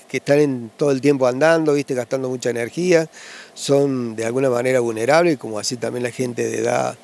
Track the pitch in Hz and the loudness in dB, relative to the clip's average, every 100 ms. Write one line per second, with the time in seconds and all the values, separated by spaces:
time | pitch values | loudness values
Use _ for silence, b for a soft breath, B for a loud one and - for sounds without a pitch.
0 | - 131 - 147 147 123 113 - 147 135 | -10 -4 2 2 2 -2 -8 -2 0 2
1 | 143 139 127 131 156 165 156 143 135 123 | 2 4 2 4 4 4 2 0 0 -6
2 | 117 135 127 127 123 117 117 165 180 165 | -4 -4 -4 -4 -4 -4 -6 -2 2 2
3 | 160 B B B B - - 139 143 127 | 2 B B B B -8 0 2 2 -2
4 | 117 110 113 127 135 120 127 131 117 110 | -4 -4 -4 0 0 0 2 0 0 -2
5 | 117 160 175 139 113 104 101 120 117 123 | 2 4 4 0 -4 -8 -6 -6 -6 -4
6 | 123 123 127 120 113 113 117 127 127 120 | -6 -4 -4 -4 -4 -2 -2 0 -2 -6